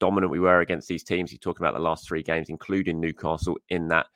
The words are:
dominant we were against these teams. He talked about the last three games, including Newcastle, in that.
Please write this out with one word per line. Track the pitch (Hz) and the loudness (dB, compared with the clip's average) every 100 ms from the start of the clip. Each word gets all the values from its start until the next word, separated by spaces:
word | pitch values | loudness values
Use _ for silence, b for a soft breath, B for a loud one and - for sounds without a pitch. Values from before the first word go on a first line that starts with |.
dominant | 92 98 92 | 2 2 0
we | 80 | 2
were | 90 90 | 6 6
against | 85 85 - | 4 -2 -4
these | 85 | -8
teams. | - 90 85 | -2 -2 -4
He | - | -6
talked | 92 85 | -6 -2
about | 80 | -2
the | - | 0
last | 82 80 - | -2 -2 -4
three | 82 | -4
games, | 80 82 78 | -2 -2 -4
including | 80 - 95 92 82 | -10 -2 -2 0 -2
Newcastle, | 82 - 85 80 90 80 - | -2 -2 -4 -2 -2 -6 -4
in | 90 82 | -4 2
that. | 82 - | 2 2